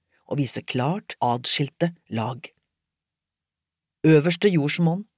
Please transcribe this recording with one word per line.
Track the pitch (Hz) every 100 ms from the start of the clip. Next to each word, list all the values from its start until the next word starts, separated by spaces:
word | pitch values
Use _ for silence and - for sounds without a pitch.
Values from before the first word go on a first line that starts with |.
| _ _ -
og | 143
viser | 131 - -
klart | 123 135 202 - -
adskilte | 123 123 - - 139 - 170 170 _
lag. | 113 113 127 - _ _ _ _ _ _ _ _ _ _ _ _ _ _ _
Øverste | 156 151 165 170 208
jordsmonn, | 170 147 - 165 185 -